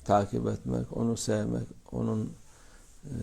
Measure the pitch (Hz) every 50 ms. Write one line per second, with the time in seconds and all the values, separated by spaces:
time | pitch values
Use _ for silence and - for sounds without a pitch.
0 | - - 101 104 101 98 120 117 117 107 110 110 - 127 123 120 120 - 123 117
1 | 117 117 117 - - 113 107 107 107 117 117 120 117 - - - - - 120 120
2 | 117 113 110 110 110 - - - - - - - - - - - - - - -
3 | - 147 131 117